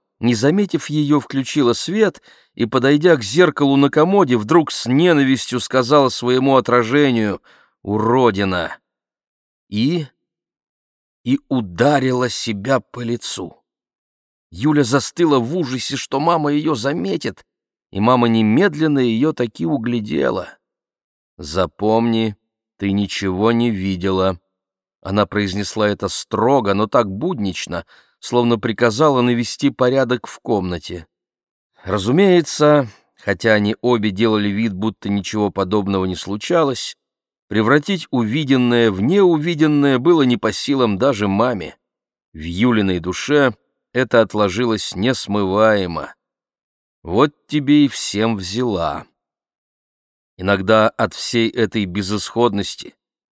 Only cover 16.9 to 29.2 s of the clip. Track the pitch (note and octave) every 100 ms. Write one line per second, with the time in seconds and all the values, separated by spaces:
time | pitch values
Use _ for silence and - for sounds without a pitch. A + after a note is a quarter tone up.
16.9 | E3+ F#3+ E3+ - - _ _ _ _ _
17.9 | F#2+ A2+ B2+ A#2+ A2+ G#2+ B2 G3 D3 D#3
18.9 | C#3 B2 A2+ D#3 - A#2+ - E3 C#3 A#2
19.9 | A#2+ G#2 - B2+ G2 - - _ _ _
20.9 | _ _ _ _ - D2+ F2 F2 - G#2
21.9 | A2+ A#2 A2+ A2+ G2 _ _ _ - G2+
22.9 | G2+ G2 - G2 F#2 A2+ A#2 A#2+ G2 F#2+
23.9 | F#2 F#2+ F#2+ F#2+ F2+ _ _ _ _ _
24.9 | _ - G2+ G2 G#2 G2+ G2 G2 G#2+ G#2
25.9 | G2 F#2+ - - G#2 A#2 C#3 G2+ G2 G#2+
26.9 | C3 G#2 F#2+ E3+ C#3+ G2 F2+ - E2+ -
27.9 | _ _ _ - B2 A#2+ A#2 A#2 G#2 A#2+
28.9 | G#2+ D#3 B2+